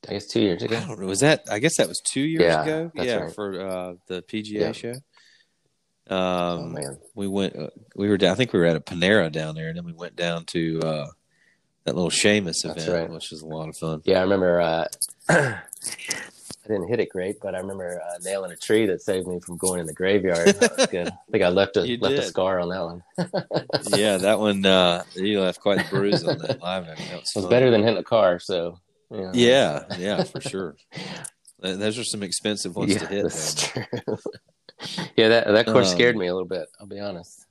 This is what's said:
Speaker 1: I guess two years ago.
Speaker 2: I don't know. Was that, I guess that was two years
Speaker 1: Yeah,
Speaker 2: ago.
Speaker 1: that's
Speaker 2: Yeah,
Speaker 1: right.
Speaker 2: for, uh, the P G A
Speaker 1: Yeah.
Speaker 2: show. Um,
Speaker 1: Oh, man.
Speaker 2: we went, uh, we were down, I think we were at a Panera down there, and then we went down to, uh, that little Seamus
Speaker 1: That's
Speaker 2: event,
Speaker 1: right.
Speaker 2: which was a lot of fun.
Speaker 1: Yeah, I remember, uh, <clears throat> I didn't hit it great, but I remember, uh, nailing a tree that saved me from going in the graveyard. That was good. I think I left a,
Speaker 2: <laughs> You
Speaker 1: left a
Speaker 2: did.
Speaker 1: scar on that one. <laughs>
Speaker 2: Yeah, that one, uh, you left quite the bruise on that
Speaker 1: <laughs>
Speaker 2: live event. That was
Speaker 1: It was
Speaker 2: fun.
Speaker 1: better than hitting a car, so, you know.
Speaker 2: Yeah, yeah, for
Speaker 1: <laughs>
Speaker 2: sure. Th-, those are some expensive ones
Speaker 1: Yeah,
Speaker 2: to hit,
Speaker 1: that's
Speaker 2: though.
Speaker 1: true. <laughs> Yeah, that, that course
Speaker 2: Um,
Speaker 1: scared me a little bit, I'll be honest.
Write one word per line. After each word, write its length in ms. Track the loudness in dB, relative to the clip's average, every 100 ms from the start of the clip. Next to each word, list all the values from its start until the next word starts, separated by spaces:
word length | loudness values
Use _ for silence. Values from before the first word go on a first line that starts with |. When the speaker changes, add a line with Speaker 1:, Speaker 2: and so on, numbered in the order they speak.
| -6
Speaker 1:
I 60 |
guess 140 | -8 -2
two 160 | 2
years 200 | 2 0
ago. 140 | -2 -4
Speaker 2:
I 100 | -6
don't 140 | -8
know. 60 | -6
Was 140 | 2
that, 240 | 4 2 0
I 80 | -2
guess 180 | -2 0
that 100 | -2
was 100 | -2
two 160 | -6 -2
years 220 | -2 2
Speaker 1:
Yeah, 200 | 4 4
Speaker 2:
ago. 300 | 0 -4 -6
Speaker 1:
that's 120 | -6 -4
Speaker 2:
Yeah, 100 | -2
Speaker 1:
right. 120 | -4
Speaker 2:
for, 240 | -8 -8 -6 -6
uh, 280 | -6 -8 -12 _
the 140 | -10
P 220 | -8 -8
G 160 | -6 -4
A 80 | -4
Speaker 1:
Yeah. 60 |
Speaker 2:
show. 200 | -4 -10 -12 _ _ _ _ _ _ _ _ _ _ _
Um, 80 | -2
Speaker 1:
Oh, 400 | 0 0 -2 -4 -6
man. 300 | -8 -8 -10 -16
Speaker 2:
we 120 | -8 -4
went, 300 | -2 -2 -4
uh, 140 | -12 -14 _ -2
we 120 | 2
were 80 | 4
down, 140 | 4
I 20 |
think 180 | 4 2
we 60 | 4
were 80 | 4
at 100 | 2
a 40 |
Panera 520 | -2 0 4 4 4
down 220 | -2 -6
there, 140 | -8 -8
and 100 | -8
then 60 | -12
we 80 |
went 200 | -12 -14 -6
down 280 | -4 -4 -4
to, 340 | -2 -2 -2
uh, 260 | -2 -4 -8 -14 _ _ _ _ _ _
that 100 | -4
little 160 | -2 0
Seamus 520 | 2 4 2 0 -4
Speaker 1:
That's 200 | -6 -6 -2
Speaker 2:
event, 20 |
Speaker 1:
right. 220 | -2 -2
Speaker 2:
which 200 | -8 -12
was 100 | -14
a 60 | -12
lot 240 | -10 -10
of 60 | -8
fun. 240 | -6 -4
Speaker 1:
Yeah, 140 | 2 2
I 40 |
remember, 380 | 4 2 4 4
uh, 260 | 2 0 -4 -6 -10
<clears throat> 200 | -8 2
I 300 | 2 2 -4 -12 -14 -14 -12 -10 -10 -10 _ -20 -18 -6
didn't 200 | -4 -2
hit 120 | -2
it 80 | -2
great, 320 | -4 -6 -6
but 140 | -8
I 40 | -8
remember, 380 | -8 -8 -8 -10
uh, 160 | -10 -12
nailing 300 | -6 -6 -6
a 40 | -12
tree 280 | 0 2 2
that 140 | 0
saved 260 | -2 -4 -4
me 140 | -8
from 160 | -10 -6
going 240 | -4 -2
in 60 | -6
the 60 |
graveyard. 540 | -4 2 2 2 4 4
That 280 | 4 2 2
was 100 | 0
good. 220 | 0 -4
I 220 | -8 _
think 100 | 2
I 40 | 4
left 300 | 4 2 2
a, 80 | 0
Speaker 2:
<laughs> 0 |
You 80 | 0
Speaker 1:
left 140 | 0 0
a 20 |
Speaker 2:
did. 80 | -2
Speaker 1:
scar 320 | -2 0 0
on 80 | -2
that 140 | -4
one. 200 | -6 -10 -12 -6
<laughs> 140 | -4 -4 -4 -6 -2 -4 0
Speaker 2:
Yeah, 300 | 2 2 4
that 200 | 4 4
one, 260 | 2 4
uh, 400 | 6 6 6 2 -4
you 260 | -4 0 2
left 200 | 0 0
quite 180 | 0 0
the 60 | 0
bruise 340 | 0 2 2
on 140 | 0 -2
that 200 | -4 -4
Speaker 1:
<laughs> 40 |
Speaker 2:
live 220 | -4 -6
event. 140 | -6 -12
That 200 | -12 -10
was 100 | -6
Speaker 1:
It 40 | -4
was 60 |
Speaker 2:
fun. 60 | 2
Speaker 1:
better 200 | 4 6
than 120 | 6
hitting 160 | 4 2
a 40 |
car, 360 | 2 4 4 2
so, 400 | -2 -4 -4 -8 _ _ _
you 80 | -10
know. 120 | -4
Speaker 2:
Yeah, 500 | 4 6 6 4 -2 -8 -8
yeah, 240 | -4 -2
for 160 | -4 -6
Speaker 1:
<laughs> 100 | -8
Speaker 2:
sure. 260 | -8 -8 -12 _ -14 -12 -12 -16 _ _ _
Th-, 140 | -8 -2
those 220 | -2 -2
are 60 |
some 180 | -6 -6
expensive 540 | -6 -4 -2 -2 -4 -2
ones 160 | 0
Speaker 1:
Yeah, 40 | 0
Speaker 2:
to 60 | 0
hit, 160 | -2
Speaker 1:
that's 300 | -2 -2 -6 -4 -4
Speaker 2:
though. 100 | -4 -6 -8 -6
Speaker 1:
true. 100 | -6
<laughs> 920 | -6 -12 _ _ -20 _ -10 -8 -4 4
Yeah, 120 | 6
that, 180 | 6 6
that 180 | 6 6
course 220 | 4 4
Speaker 2:
Um, 40 |
Speaker 1:
scared 220 | 6 4 4
me 100 | 0
a 40 |
little 140 | -2 -2
bit, 180 | -6 -8 _
I'll 60 | -16
be 120 | -10
honest. 480 | -8 -10 -14 -20 _